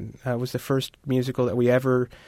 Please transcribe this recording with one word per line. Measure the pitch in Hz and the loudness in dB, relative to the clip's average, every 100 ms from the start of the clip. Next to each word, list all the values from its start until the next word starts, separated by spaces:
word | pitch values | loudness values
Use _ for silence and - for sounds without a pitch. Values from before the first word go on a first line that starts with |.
| 110 - 131 | -10 -10 -6
uh, | 120 | -4
was | 127 | -4
the | 127 | -6
first | - 135 - - 143 | -2 -2 -2 -8 -2
musical | 127 127 131 123 | -2 0 0 0
that | 120 | 2
we | 120 | 4
ever, | 127 131 127 123 - | 4 4 0 0 -6